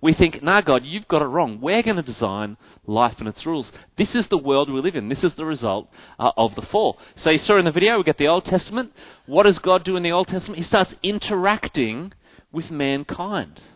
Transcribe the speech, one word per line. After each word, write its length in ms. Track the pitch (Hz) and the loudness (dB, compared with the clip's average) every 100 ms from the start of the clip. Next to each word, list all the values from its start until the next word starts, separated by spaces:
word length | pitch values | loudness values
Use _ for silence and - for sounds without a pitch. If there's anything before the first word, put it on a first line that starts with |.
we 120 | 151 | 2
think, 300 | 160 180 156 | 4 2 2
"Nah, 180 | 147 196 | 2 2
God, 220 | 196 131 | 4 2
you've 240 | 127 185 214 | 0 -12 -2
got 120 | 160 | 0
it 60 | 147 | 0
wrong. 340 | 143 151 107 | -2 -2 -4
We're 220 | 135 208 | -2 0
gonna 200 | 226 196 | 0 -2
design 540 | 139 110 107 98 107 110 _ - - | -4 -4 -4 -4 -8 -10 _ -20 -6
life 320 | 107 120 117 | 0 0 0
and 100 | 110 | -10
its 160 | 104 | -10
rules." 260 | 156 160 117 - - - | -6 -6 -6 -14 -20 -4
This 180 | 208 | -2
is 140 | 240 214 | 0 0
the 100 | 180 | -2
world 320 | 139 139 143 | 2 2 2
we 100 | 135 | 0
live 160 | 156 165 | -2 -4
in. 120 | 104 | -6
This 160 | 127 | -2
is 100 | 180 | -2
the 100 | - | -2
result, 480 | 160 147 117 101 - - - - | -8 -4 -2 -4 -6 -20 -20 -2
uh, 120 | 117 - | -2 2
of 160 | 113 | 0
the 80 | 104 | 0
fall. 360 | - 208 214 95 - - | -4 -2 -2 -4 -14 -4
So 140 | - | 0
you 80 | 160 | 0
saw 180 | - 208 | 4 4
in 80 | 175 | 4
the 40 | |
video, 280 | 156 202 226 | 2 2 2
we 60 | |
get 120 | 175 147 | 0 2
the 120 | 147 | 2
Old 160 | 170 | 2
Testament. 500 | - 185 - 214 233 _ - - - | 2 -2 -2 -8 -8 _ -20 -20 -2
What 160 | 147 | 4
does 160 | 208 190 | 6 4
God 260 | - 185 | 4 2
do 120 | 175 185 | 2 -2
in 60 | |
the 100 | 175 | 0
Old 160 | 170 185 | 0 0
Testament? 300 | 185 - 180 | -4 -8 -10
He 60 | |
starts 300 | 170 214 185 - | 0 2 0 -2
interacting 1120 | 185 208 - 202 185 214 - - 117 113 185 - _ - _ | -4 -4 -4 0 0 0 -4 -2 -2 -2 -10 -16 _ -20 _
with 180 | 156 165 | -10 -8
mankind. 880 | 156 143 139 147 - 180 202 87 73 - | -4 -2 -2 -4 -8 -6 -6 -6 -12 -20